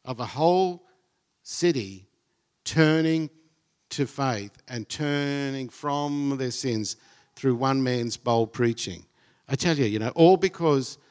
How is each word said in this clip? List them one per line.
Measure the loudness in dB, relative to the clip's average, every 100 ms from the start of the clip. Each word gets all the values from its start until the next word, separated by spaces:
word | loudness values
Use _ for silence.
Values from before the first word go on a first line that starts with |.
of | -12 -10
a | -8
whole | 0 2 4 0 -4 _ _ _ _ _ _
city | -14 0 0 0 -4 -14 -20 _ _ _ _ _ -4
turning | 4 4 4 2 0 -2 _ _ _ _ _ -12
to | -6 -4
faith | -2 -2 -2 -8 -16 -12
and | -12 -10
turning | -6 -2 -2 -2 -4 -6 -8 -10
from | -8 -4 -4 -2 -2 -2 -2
their | -4
sins | -4 -4 -4 -4 -10 _ _ _ -2
through | 0 2
one | 0 0
man's | 0 -2 -4 -4
bold | 0 2 0
preaching. | 0 -2 0 -8 -10 -18 _ _ _ -8
I | -2
tell | 0 2
you, | 0
you | 0
know, | -2
all | 6 8 8
because | 2 0 2 2 0 -12 _